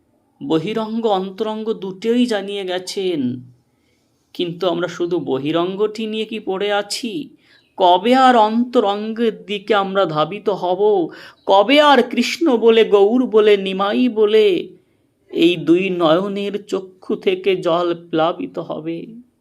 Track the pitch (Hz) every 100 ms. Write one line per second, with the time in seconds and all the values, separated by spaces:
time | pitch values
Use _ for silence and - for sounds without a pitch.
0 | _ _ _ _ 143 160 180 220 220 226
1 | 220 190 196 190 214 214 220 196 190 185
2 | 226 240 240 208 196 202 185 180 185 208
3 | 185 165 123 123 - _ _ _ _ _
4 | _ _ _ - 175 170 185 170 175 175
5 | 175 175 131 131 147 165 180 190 214 214
6 | 220 220 214 220 202 190 202 202 208 -
7 | 233 175 - _ _ _ _ - 185 185
8 | 220 254 262 247 214 226 247 247 202 202
9 | 220 220 233 - - 202 202 208 190 190
10 | 185 151 156 202 208 180 175 185 208 202
11 | 156 - - _ - 196 208 294 294 262
12 | 240 247 240 - 330 233 226 226 202 202
13 | 202 254 247 214 214 202 190 190 202 233
14 | 254 214 208 220 208 175 - - _ _
15 | _ _ _ 160 170 175 147 170 190 175
16 | 165 165 202 196 202 202 - 190 190 _
17 | - 214 202 185 196 185 165 165 175 170
18 | - 160 160 175 180 175 170 151 160 165
19 | - 226 247 _